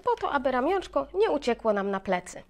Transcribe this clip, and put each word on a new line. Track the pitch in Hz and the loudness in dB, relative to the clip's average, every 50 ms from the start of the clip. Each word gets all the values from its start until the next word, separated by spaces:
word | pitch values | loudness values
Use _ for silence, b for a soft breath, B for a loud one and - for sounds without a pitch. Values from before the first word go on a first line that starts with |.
| - | -2
po | 494 466 - | -2 0 0
to, | 392 - | 0 -2
aby | - 285 254 269 | 0 0 0 0
ramionczko | 254 247 247 320 392 381 349 - - 294 269 - - | 0 2 2 2 0 0 -2 -2 -2 -2 -2 -2 0
nie | 370 - - | 2 2 2
uciekło | 294 285 - 240 233 226 - 220 | 2 0 0 -2 -2 0 2 0
nam | 208 202 190 202 | 2 2 0 -2
na | 196 190 | -2 -2
plecy. | 190 208 185 180 180 - - - - | -2 -2 -2 -2 -2 -6 -14 -16 -18